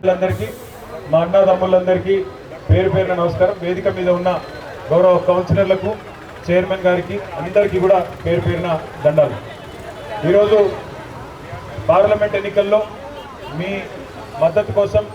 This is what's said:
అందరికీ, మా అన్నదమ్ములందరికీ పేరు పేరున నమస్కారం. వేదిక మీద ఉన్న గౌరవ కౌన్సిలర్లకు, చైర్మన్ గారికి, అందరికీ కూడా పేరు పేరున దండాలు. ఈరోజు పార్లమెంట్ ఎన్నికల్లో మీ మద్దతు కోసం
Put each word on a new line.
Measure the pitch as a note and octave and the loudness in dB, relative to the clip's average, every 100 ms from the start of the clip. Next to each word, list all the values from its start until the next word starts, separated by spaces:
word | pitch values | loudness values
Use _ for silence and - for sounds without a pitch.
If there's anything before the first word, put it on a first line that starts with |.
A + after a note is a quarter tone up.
| F#3 | 2
అందరికీ, | F3+ F#3 F#3+ G#3+ - - - - - C#3+ | 2 0 -2 -6 -8 -14 -16 -14 -14 0
మా | D#3+ | 0
అన్నదమ్ములందరికీ | E3+ G3 F#3+ F#3 F#3 F#3 F3+ F#3 F#3 G3 F#3 - - - - | 4 4 6 4 4 4 4 0 2 0 -2 -10 -16 -14 2
పేరు | F3+ F#3 | 4 4
పేరున | F#3+ F#3 | 2 0
నమస్కారం. | F3+ E3+ - F#3 F#3+ | 0 0 2 2 2
వేదిక | F3 F3 G3 | -4 -2 -2
మీద | F#3 F3+ | 0 0
ఉన్న | F3+ F3+ E3+ - - - - - | 2 2 -2 -6 -14 -14 -14 0
గౌరవ | E3 F#3 F3+ | 4 6 4
కౌన్సిలర్లకు, | F3+ F3+ F3+ E3 F#3+ F#3+ F#3+ A3 - - - - - | 4 0 2 2 2 2 0 -6 -10 -18 -18 -12 0
చైర్మన్ | F3+ F#3 F#3+ | 0 2 0
గారికి, | F3+ F3+ E3 G3+ - E3+ | 2 2 -2 -8 -8 -8
అందరికీ | E3+ G3+ G3+ F3+ | 0 2 2 2
కూడా | F#3 F#3+ E3+ - E3 | 4 4 2 -6 -2
పేరు | E3+ | 0
పేరున | E3+ E3+ F3 D#3 - - | 0 -2 -2 -4 -4 0
దండాలు. | D3 D#3 C#3+ G2+ - - - - - - - - F3 | 2 4 2 0 -12 -16 -16 -16 -16 -14 -10 -4 2
ఈరోజు | G3 G#3 G#3+ G3 - - - - - - - - - - - - | 4 6 4 4 0 -12 -14 -16 -16 -16 -16 -14 -14 -12 -6 2
పార్లమెంట్ | F3+ G#3 G#3 G#3 G3 | 4 4 2 0 -2
ఎన్నికల్లో | G3 G3+ G3+ G#3 G#3+ - - - - - - | -2 0 2 2 0 -10 -14 -14 -14 -14 -12
మీ | D3+ F#3 G3 F3+ - - - - - | -8 -6 -6 -8 -14 -14 -14 -14 0
మద్దతు | D#3+ F3+ G3+ | 2 2 0
కోసం | G3+ G3 G3 - | 0 2 0 -2